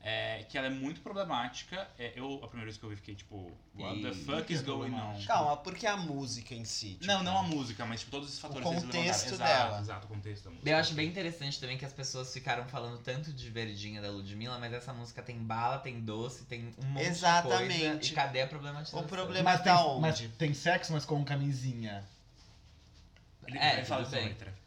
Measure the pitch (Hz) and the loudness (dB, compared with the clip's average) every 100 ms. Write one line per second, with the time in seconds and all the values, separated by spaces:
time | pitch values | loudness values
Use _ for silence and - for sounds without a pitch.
0 | 107 110 113 110 98 143 131 135 135 165 | -4 -2 -2 -6 -6 -4 -2 -2 -4 -6
1 | - 196 185 131 123 - - - - - | -8 -4 -2 -2 -2 -6 -10 -8 -10 -8
2 | 120 120 135 139 117 120 110 104 110 104 | -10 -6 -6 -6 -8 -10 -10 -10 -10 -10
3 | - 101 - 104 90 82 - 101 98 110 | -10 -14 -12 -12 -12 -14 -18 -10 -6 -4
4 | 123 - 143 151 160 160 135 120 113 123 | -4 -6 -4 -4 -2 -2 -2 -4 -4 -4
5 | 107 104 - 214 151 165 190 175 233 202 | -6 -6 2 4 4 2 -2 -2 0 0
6 | 170 139 135 117 110 117 113 - 107 92 | -2 -4 -4 -6 -8 -10 -6 -6 -6 -6
7 | 180 185 180 190 180 156 123 107 117 113 | 2 2 4 2 2 0 -2 -4 -4 -4
8 | - 143 147 - 151 135 127 170 - 170 | -6 -8 -8 -8 -8 -2 0 0 0 0
9 | 170 170 - 123 117 139 117 104 101 95 | 2 2 2 2 6 6 6 2 -4 -6
10 | - 104 107 101 95 85 143 156 165 156 | -8 -8 -8 -10 -12 -6 4 4 4 2
11 | 151 175 170 165 139 139 127 131 131 - | -2 -2 -4 -4 -6 -6 -6 -6 -8 -8
12 | 131 127 127 131 135 120 123 139 120 120 | -6 -6 -6 -8 -2 -2 -2 -6 -6 -8
13 | - 127 156 139 120 113 113 101 104 104 | -6 -4 -4 -8 -8 -4 -4 -4 -6 -6
14 | 104 101 95 104 120 123 120 120 127 123 | -6 -6 -6 -6 -6 -6 -6 -6 -8 -10
15 | 117 - 120 120 113 113 120 135 135 117 | -10 -10 -10 -6 -2 0 2 0 -4 -6
16 | 113 110 120 131 - 120 117 - 135 139 | -4 -2 -4 -6 -10 -8 -8 -6 -2 0
17 | 165 175 175 170 170 180 190 175 156 151 | 2 6 8 8 8 4 4 4 2 2
18 | - 156 135 127 131 151 143 147 156 - | 0 2 2 2 0 -2 -8 -8 -6 -4
19 | 151 185 185 185 180 - 190 180 160 135 | -4 -2 -2 4 6 8 10 10 10 6
20 | 160 - 113 - 160 143 170 180 - 160 | 4 4 -2 0 0 2 4 2 2 -2
21 | - 151 139 143 139 131 131 120 113 101 | 2 0 2 0 0 0 -2 -2 -4 -6
22 | 98 - - - - - - - - - | -10 -18 -20 -20 -20 -20 -20 -20 -20 -20
23 | - - - - - 135 147 131 127 139 | -20 -20 -20 -18 -10 2 4 4 2 0
24 | 127 139 110 - 95 98 | 0 0 -2 -4 -10 -14